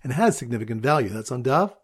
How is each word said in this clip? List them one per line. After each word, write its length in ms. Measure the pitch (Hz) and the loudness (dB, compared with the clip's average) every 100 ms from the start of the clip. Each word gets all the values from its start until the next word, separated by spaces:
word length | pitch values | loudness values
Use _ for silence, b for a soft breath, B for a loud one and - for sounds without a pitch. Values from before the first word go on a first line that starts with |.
and 120 | 131 | -4
has 240 | 139 226 151 | 2 2 2
significant 440 | 120 117 107 113 | -4 -6 -4 -2
value? 280 | 127 151 104 | 2 2 0
That's 220 | 107 110 | -4 -6
on 120 | 123 | -4
daf 300 | 123 147 196 - | 2 2 2 -4